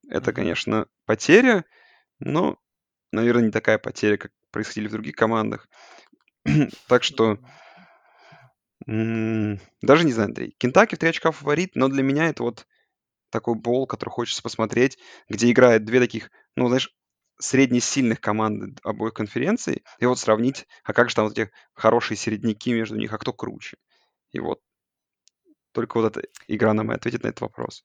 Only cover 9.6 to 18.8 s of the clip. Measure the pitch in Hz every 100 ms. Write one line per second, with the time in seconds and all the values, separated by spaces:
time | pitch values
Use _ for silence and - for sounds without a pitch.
9.6 | - _ - 151 165 113 104 - - _
10.6 | 123 131 226 165 165 165 165 151 139 147
11.6 | 185 - 135 135 135 139 160 - 117 110
12.6 | - _ _ _ _ _ _ 113 113 113
13.6 | 117 123 135 120 - - 120 - 120 -
14.6 | 110 113 131 - - - _ 107 120 120
15.6 | 127 113 107 123 123 110 - _ _ -
16.6 | 123 127 - _ _ _ _ _ - 131
17.6 | 135 123 - - 123 110 - 107 110 104
18.6 | 104 -